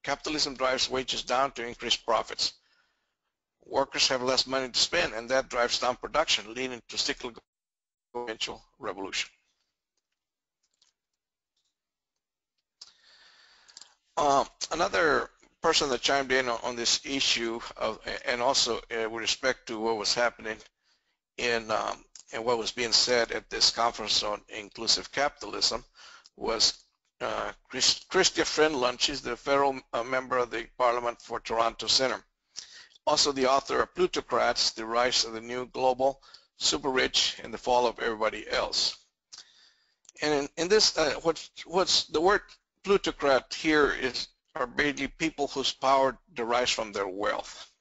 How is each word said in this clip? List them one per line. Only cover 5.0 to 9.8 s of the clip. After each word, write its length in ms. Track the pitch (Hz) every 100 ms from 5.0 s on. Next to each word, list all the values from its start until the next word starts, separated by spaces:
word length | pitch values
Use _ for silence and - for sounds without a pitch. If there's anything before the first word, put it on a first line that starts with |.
| 165
and 160 | 110 117
that 200 | 131 127
drives 300 | 123 120 -
down 160 | 127
production, 580 | 127 107 139 165 113 104
leading 280 | 120 131 120 -
to 80 | 110
cyclical 440 | - 135 127 113 _ _ _ _ _ _ _
eventual 460 | 120 120 110 - 117 _ _
revolution. 500 | 110 95 95 - - _ _ _ _ _